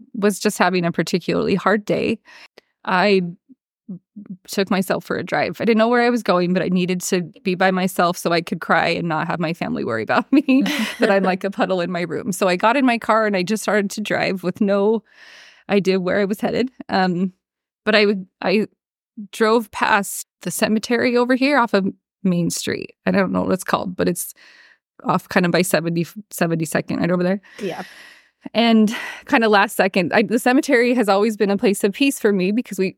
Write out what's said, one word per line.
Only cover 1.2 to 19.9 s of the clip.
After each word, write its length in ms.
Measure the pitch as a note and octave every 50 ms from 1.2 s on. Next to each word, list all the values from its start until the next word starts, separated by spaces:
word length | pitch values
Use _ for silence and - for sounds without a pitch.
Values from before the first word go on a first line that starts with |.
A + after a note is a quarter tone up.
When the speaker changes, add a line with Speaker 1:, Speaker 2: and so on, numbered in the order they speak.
| - - E3+ E3+ D3 D#3+ F#3+
Speaker 1:
hard 280 | F3 - F#3+ G#3+ G#3 G#3
day. 360 | - E3 - - - A3+ - _ - - - - - _ - - _ _ _ -
I 380 | G#3+ F#3+ F#3 F#3 G#3 G3 F#3+ F3 E3+ E3+ - _ - C4 _ _ _ _ _ _ - F3+ - _ _ - G#3 G3+ - F#3 - _
took 240 | - - G3+ F#3+ -
myself 320 | G3+ F#3+ F#3+ - F#3+ F3 -
for 140 | - D#3+
a 60 | - E3+
drive. 360 | - - D3+ C3+ - E3+ -
I 60 | -
didn't 120 | A3+ A3+ A3
know 100 | A3 A#3
where 120 | B3 A#3+
I 80 | A#3+ A#3+
was 140 | A#3+ A3+ -
going, 300 | G3+ F3+ F3+ F3+ F3 F#3
but 100 | F3+ D#3+
I 60 | -
needed 320 | F#3 F3+ F3+ F3 F#3 F3+
to 200 | - - G3 F3+ E3+ - - - -
be 120 | F#3+ F3+
by 160 | E3+ F#3+ F#3+
myself 460 | F#3 F#3 F#3 F#3 - - F3+ E3+ F3+
so 140 | - - F3
I 100 | E3+ E3
could 200 | E3+ - G3+ E3
cry 260 | - - F3+ D#3+ D#3
and 200 | E3 E3+ F3 E3+ E3+
not 180 | E3 D#3 E3
have 120 | E3+ E3 E3
my 140 | E3 D#3 E3+
family 300 | - - - - C#3+ C#3
worry 180 | A#2+ A2+ A2 A2
about 280 | - A#2+ - - - C4+
<laughs> 0 |
me, 300 | C#4 C4+ - C4 C#4 G3+ C#4+ D4+ B3 G#3+ - - -
that 120 | B3 A3
I'm 120 | G3 G3 F#3+
like 200 | F#3 F3+ F#3 -
a 80 | G3
puddle 300 | - - G3+ F3 F#3+ F3
in 100 | F3 F3
my 100 | F#3 E3+
room. 300 | F3 E3 D3+ G2 - G#3
So 160 | F3+ - G#3
I 80 | F3+ F3+
got 220 | F3 G#3+ A3+ A#3+
in 80 | C#4+ C4
my 120 | B3 A#3
car 300 | A3 - - G#3+ A3 A3
and 80 | G#3 G3+
I 80 | F#3 F3+
just 200 | F3+ G#3+ G#3 -
started 260 | G#3 G3+ G#3+ G3+ F#3+
to 100 | - -
drive 420 | G#3 - E3+ - D#3 E3+ F#3+ F3+ -
with 180 | F3+ - -
no 420 | G#3+ F#3+ G3+ G3+ G3 A3 A3+ G#3 - _ _ - - - - - - - - _ _ -
idea 300 | G3+ G3+ E3 F#3 F#3+ F#3+
where 200 | F3 F3+ - G3+
I 40 | G3+
was 140 | F#3 A3 -
headed. 320 | A3+ - D#3 G3+ B3 C4 - - - -
Um, 440 | - F#3+ F#3 F#3 E3+ F3 F#3+ F#3 - _ _ _ _ _ _ _ _ _ -
but 100 | G#3+ A3
I 100 | G#3+ G#3
would, 200 | G3+ A3 F#3 F#3 - _ -
I 260 | - F#3 F#3 A3 G3+ - _ _ _ _ _ _ _ _ _ A3+ G3+ -
drove 380 | - - A3 G#3+ A3+ A#3+ A3+ -
past 540 | - - - -